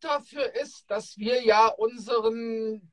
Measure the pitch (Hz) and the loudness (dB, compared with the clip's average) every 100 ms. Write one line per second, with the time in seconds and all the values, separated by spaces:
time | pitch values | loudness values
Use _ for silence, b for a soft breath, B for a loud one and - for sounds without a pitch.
0 | 330 285 - 294 254 - 285 - - 202 | -4 -4 -4 -6 -4 -4 -8 -10 -8 -8
1 | - - 208 254 233 208 226 - 220 247 | -8 -8 -2 0 4 6 6 4 -4 -4
2 | 202 240 220 226 233 226 220 220 170 | -2 0 0 -2 -4 -4 -4 -6 -12